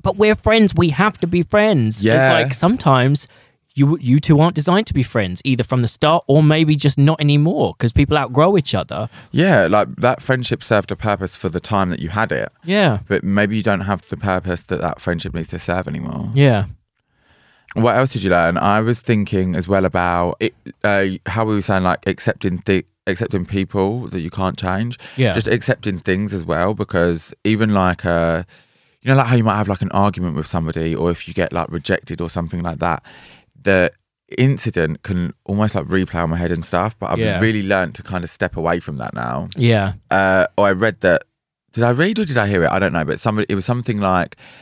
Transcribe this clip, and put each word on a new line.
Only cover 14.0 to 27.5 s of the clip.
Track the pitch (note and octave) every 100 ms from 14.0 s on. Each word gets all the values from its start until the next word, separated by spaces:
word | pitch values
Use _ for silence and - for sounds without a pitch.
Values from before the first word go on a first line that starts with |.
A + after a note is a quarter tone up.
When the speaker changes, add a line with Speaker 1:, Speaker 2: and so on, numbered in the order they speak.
| -
Speaker 2:
the | -
purpose | G2+ F#2 F2+ F2
that | - F2+
that | E2 -
friendship | - F2 F2+
needs | D#2+ E2
to | F2
serve | - F2+ F2
anymore. | D2 C2+ - -
Speaker 1:
Yeah. | B2+ C#3 G#2+ G2 - _ _ _ _ _ _ _ _ _
Speaker 2:
What | - A#2 A2+
else | C3
did | A#2
you | F#2+
learn? | F2 E2 F2
I | G2+ G#2+
was | A2 A#2
thinking | - A2 G2 G2 F#2 E2+
as | F2
well | G2 F#2+
about | F2+ F2 F2 F2 -
it, | A2+ - - -
uh, | G#2 G2+ G2 F#2 -
how | G2+ A2
we |
were | G#2
saying, | F#2+ F#2+
like, | F#2 F2 -
accepting | F#2 - - G2 F2+
thi-, | - F#2+ - _ -
accepting | F#2 A2 G2 E2+
people | G2+ F#2+ G2+ F#2+ A#2 A2+
that | F#2
you | D#2+
can't | - F#2 F#2
change. | F#2 F#2+ A#2+ B2 - -
Speaker 1:
Yeah. | B2
Speaker 2:
Just | F#2 G#2
accepting | A#2 B2+ - G#2+ F2+
things | E2+ F#2 G#2
as | G2
well, | E2 D#2+ F#2
because | G#2 F#2 F#2 F2 E2+ - -
even, | G#2